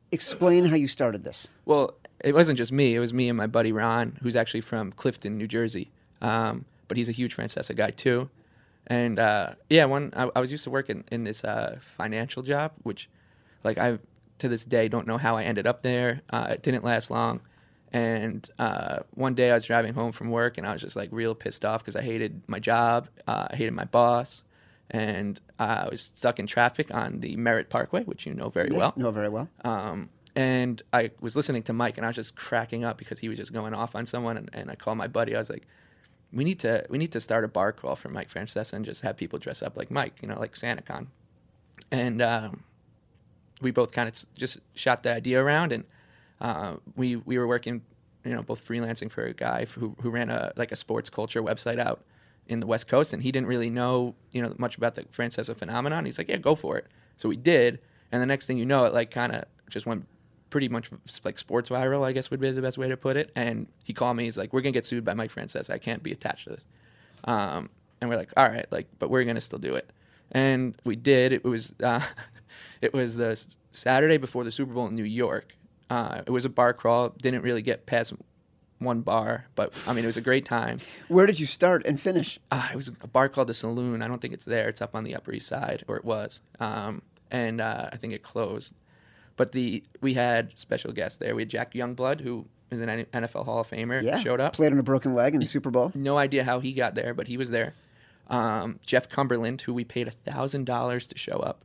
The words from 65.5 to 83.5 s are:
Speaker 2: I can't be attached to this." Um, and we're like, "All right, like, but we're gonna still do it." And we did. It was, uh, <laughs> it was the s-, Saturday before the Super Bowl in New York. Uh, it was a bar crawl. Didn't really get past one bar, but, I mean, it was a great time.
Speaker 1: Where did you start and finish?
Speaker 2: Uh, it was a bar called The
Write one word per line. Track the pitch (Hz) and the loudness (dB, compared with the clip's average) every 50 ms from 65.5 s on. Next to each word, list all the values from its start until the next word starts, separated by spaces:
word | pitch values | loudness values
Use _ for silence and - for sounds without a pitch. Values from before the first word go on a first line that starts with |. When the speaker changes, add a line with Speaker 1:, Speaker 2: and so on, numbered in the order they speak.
| - - - - | -6 -8 -4 -4
Speaker 2:
I | - | -6
can't | - - 123 117 113 117 | -6 -4 -6 -6 -6 -6
be | 101 | -8
attached | - - - - - - - | -8 -4 -4 -6 -6 -6 -8
to | - | -12
this." | - - - _ _ _ _ _ _ _ _ _ _ - - | -14 -14 -14 _ _ _ _ _ _ _ _ _ _ -10 -4
Um, | - 120 104 101 90 73 85 - - - _ _ _ _ _ | -2 0 0 0 -2 -4 -6 -8 -10 -16 _ _ _ _ _
and | 127 120 | -2 -2
we're | 117 | 0
like, | 113 92 - - | -2 -2 2 4
"All | - 135 113 | 6 6 6
right, | 110 117 - - | 4 0 -4 -4
like, | - 120 - - - _ | -4 -4 -4 -8 -6 _
but | - - | -2 2
we're | 123 127 127 | 2 2 2
gonna | 120 117 113 | 2 -2 -4
still | 110 - - - | -6 -8 -8 -6
do | - 64 65 | -4 -4 -4
it." | 62 - - _ _ _ _ _ _ _ _ - | -4 -6 -8 _ _ _ _ _ _ _ _ 0
And | 131 135 135 131 127 127 123 110 - _ | 2 4 4 4 2 0 -4 -6 -6 _
we | 123 107 | -4 -4
did. | 120 120 143 139 127 123 131 | 0 4 6 6 8 6 6
It | 131 - - | 4 2 0
was, | 123 120 113 110 - - - | 0 -2 -2 -4 -8 -6 -2
uh, | - 123 117 123 147 - - - - - - - | 0 2 2 0 -2 -4 -8 -14 -18 -18 -20 -20
<laughs> | - _ - - - - - - | -20 _ -20 -20 -20 -20 -8 -2
it | - 117 - | -2 0 2
was | 135 127 117 113 | 2 0 0 0
the | 117 120 113 | 0 0 0
s-, | 110 - - - - _ _ _ | 0 -4 -6 -14 -20 _ _ _
Saturday | - - - 123 127 135 151 156 160 | -18 -4 2 4 6 6 8 8 6
before | 147 131 123 - 127 123 | 4 4 0 -4 -4 -4
the | 113 | -2
Super | 110 - 139 131 117 | -2 -4 -4 -2 -2
Bowl | 123 120 | -4 -2
in | 104 110 | -2 -2
New | 113 107 | -2 -2
York. | 107 110 120 123 95 - - - - - _ - _ _ _ _ - | -2 0 0 0 0 0 -4 -6 -10 -20 _ -20 _ _ _ _ -4
Uh, | 123 120 110 - - - - | -2 -2 -2 -2 -4 -6 -4
it | - | -2
was | 127 127 123 | -2 0 0
a | 131 | 0
bar | 120 - 120 120 120 | 2 4 4 4 4
crawl. | - - 117 117 120 123 117 - - | 4 2 4 4 4 2 0 -2 -2
Didn't | - 127 127 120 - | -2 0 0 0 0
really | 123 120 113 | 0 -2 0
get | 110 127 113 - - | 0 -2 -2 -2 -2
past | - 123 117 113 - - - - - _ _ _ _ _ _ _ _ _ _ | 0 0 0 0 -2 -8 -14 -16 -20 _ _ _ _ _ _ _ _ _ _
one | 120 123 120 117 | -2 -2 -2 0
bar, | 113 - 101 113 107 113 117 117 - - _ | 0 2 2 2 2 0 -2 -4 -6 -6 _
but, | - 104 - - - - | -2 -2 -2 -4 -8 -4
I | 110 123 | -2 -2
mean, | 117 117 | 0 0
it | |
was | 117 113 | 0 -2
a | 113 | -2
great | 117 131 131 135 135 | 2 2 2 2 2
time. | - 123 117 117 117 120 131 - - - - - | 0 -2 -2 0 -2 -4 -6 -10 -14 -20 -20 -6
Speaker 1:
Where | - 165 185 196 | 4 8 8 8
did | 202 196 156 | 8 6 2
you | 151 | -2
start | 135 - - 175 180 180 151 - | -4 2 4 4 6 6 4 2
and | - 147 135 | 0 -2 0
finish? | - 190 185 170 165 - - - _ _ | 0 2 2 2 0 -2 -8 -14 _ _
Speaker 2:
Uh, | - 131 - - - | -2 -2 -2 -4 -4
it | |
was | 139 135 127 | -6 -8 -10
a | 117 - - | -12 -14 -16
bar | 117 - 127 135 135 | 2 4 4 4 4
called | - 139 127 | 4 0 0
The | 117 | 0